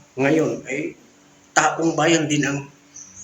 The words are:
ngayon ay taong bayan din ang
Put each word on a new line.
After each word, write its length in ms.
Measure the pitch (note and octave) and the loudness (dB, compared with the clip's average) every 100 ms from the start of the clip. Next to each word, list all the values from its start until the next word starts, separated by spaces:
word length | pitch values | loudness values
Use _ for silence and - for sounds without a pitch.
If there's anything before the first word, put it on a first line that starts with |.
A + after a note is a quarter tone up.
| - C3 | -12 -2
ngayon 480 | C#3 D#3+ C3 A#2 | 2 2 0 -2
ay 320 | - C#3 E3 - - _ _ _ _ | -6 -8 -8 -10 -20 _ _ _ _
taong 400 | - D#3 E3 D#3+ | 0 2 2 0
bayan 320 | D3 D#3+ E3 | 2 4 2
din 220 | D3 C#3+ C#3+ | 2 0 0
ang 120 | C#3 - - _ - - - | -2 -8 -18 _ -20 -20 -20